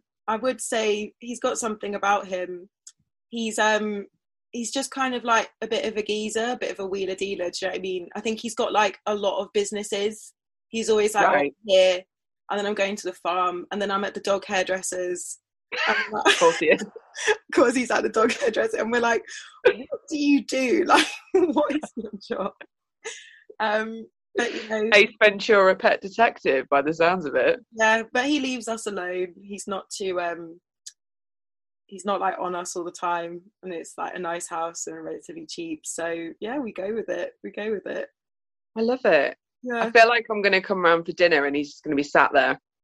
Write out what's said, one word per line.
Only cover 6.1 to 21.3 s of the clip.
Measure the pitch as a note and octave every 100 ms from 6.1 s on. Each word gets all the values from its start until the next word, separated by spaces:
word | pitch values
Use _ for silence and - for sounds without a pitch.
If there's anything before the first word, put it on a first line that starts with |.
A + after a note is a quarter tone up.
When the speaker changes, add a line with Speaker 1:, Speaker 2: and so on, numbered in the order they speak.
| G#3+ G#3+ A3 A#3
Speaker 1:
a | A#3+
bit | -
of | -
a | G3
wheeler | G3 F#3 F#3+
dealer, | G3 F#3+ F3
do | -
you | F#3
know |
what | F#3
I |
mean? | F#3+ F#3 F3 G#3
I |
think | A3 A3
he's | A#3 -
got, | G#3
like, | G3 G3+ - G#3
a |
lot | G#3 G3+ F3+
of | G3+
businesses. | G#3 G3+ G3+ G#3+ G3+ G#3 G#3+ - _ _ _ _
He's | A3+ A3
always | G#3+ G#3
like, | G#3+ F#3+
Speaker 2:
Right. | D#3+ C#3+
Speaker 1:
"I'm | - A3
here, | F#3+ F#3 F#3 - _ _ _ -
and | G3+
then | G3+
I'm |
going | G#3 G3 G#3
to | F3
the |
farm, | F3 F3 F3+ F3+ F3 E3
and | G3
then | G3
I'm | G3
at | G3+
the | G3
dog | G3+ G3 -
hairdresser's." | G3 F#3 F#3 - F3+ F3+ F3 - - _ _ _ B4+ -
And, | G#3+ -
like, | G#3+ G3+
Speaker 2:
<laughs> |
Of | -
course | E3+ E3
he | D3+
is. | -
Speaker 1:
<laughs> | - - - - -
of | - -
course | - A#3+ B3
he's | A#3
at | A3
the | G#3+
dog | A3 A#3+
hairdresser, | - B3 A3 A3 -
and | A3
we're | A#3+
like, | A#3 A#3 - - - - -
"What | G3+ C4+ C5+ -
do | D4
you | D4 C#4 -
do? | C4 B3+ G#3 D3
<laughs> |
Like, | C4+ - - -